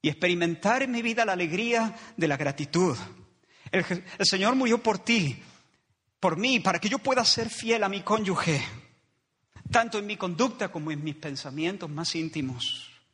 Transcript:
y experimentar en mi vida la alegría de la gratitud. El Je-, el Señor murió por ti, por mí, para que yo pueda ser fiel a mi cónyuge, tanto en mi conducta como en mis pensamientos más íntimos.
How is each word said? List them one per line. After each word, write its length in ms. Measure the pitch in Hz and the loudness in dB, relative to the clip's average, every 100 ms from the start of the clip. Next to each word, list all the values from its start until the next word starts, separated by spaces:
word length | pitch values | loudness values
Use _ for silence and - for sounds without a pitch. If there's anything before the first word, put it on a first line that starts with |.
y 60 | 156 | -2
experimentar 720 | 147 180 175 170 165 196 247 | 0 0 2 0 2 2 2
en 100 | 269 | 0
mi 100 | 233 | -2
vida 220 | 233 226 | -2 0
la 80 | 226 | 0
alegría 600 | 185 170 175 233 233 226 - - - | 2 -2 -2 0 2 0 -4 -14 -2
de 120 | 156 | 0
la 80 | 139 | 2
gratitud. 600 | 143 139 147 170 180 120 - - - _ _ _ - | -2 -4 -2 2 2 0 -8 -16 -20 _ _ _ -2
El 140 | 190 | -2
Je-, 200 | - 180 - - | 0 -4 -8 -2
el 80 | 202 | 0
Señor 280 | 190 202 | 4 4
murió 280 | 262 247 233 | 4 4 4
por 160 | 226 196 | 2 0
ti, 440 | - 233 151 117 - - _ _ _ _ _ _ | 4 4 4 -2 -12 -20 _ _ _ _ _ _
por 180 | 185 160 | 0 2
mí, 240 | 240 247 | 2 2
para 180 | 190 170 | 2 0
que 100 | 214 | 0
yo 100 | 262 | -2
pueda 260 | 269 254 | 2 2
ser 260 | 220 - 226 | 4 2 -2
fiel 320 | - 226 226 | -6 0 2
a 40 | 196 | 2
mi 140 | 196 | -2
cónyuge, 640 | - 214 196 175 - 143 - - - _ _ _ _ _ _ - - | 0 0 2 0 2 0 -2 -10 -18 _ _ _ _ _ _ -18 0
tanto 280 | 233 226 214 | 2 2 -2
en 80 | 208 | -4
mi 100 | 208 | -4
conducta 540 | 185 165 247 - 196 | -4 2 0 2 -4
como 200 | 170 151 | -4 -4
en 140 | 147 | -4
mis 120 | 156 151 | -6 -6
pensamientos 760 | 156 135 143 139 165 190 170 | -8 -8 -8 -4 -4 -4 -8
más 240 | 147 165 | -6 -4
íntimos. 760 | 165 160 160 131 123 - - - - _ | -4 -4 -4 -4 -4 -6 -6 -10 -20 _